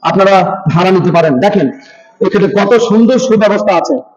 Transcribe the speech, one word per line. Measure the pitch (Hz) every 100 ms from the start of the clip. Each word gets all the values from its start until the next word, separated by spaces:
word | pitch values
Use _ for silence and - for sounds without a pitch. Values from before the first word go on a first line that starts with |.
| 160
আপনারা | 185 196 190 175 - -
ভাড়া | 160 185 185
নিতে | 175 165
পারেন। | 160 127
দেখেন | 202 202 139 - - - - _ 196
এখানে | 202 190 202
কত | 202 233 233
সুন্দর | 208 226 254 -
সুব্যবস্থা | 220 208 208 - 190
আছে | - 269 -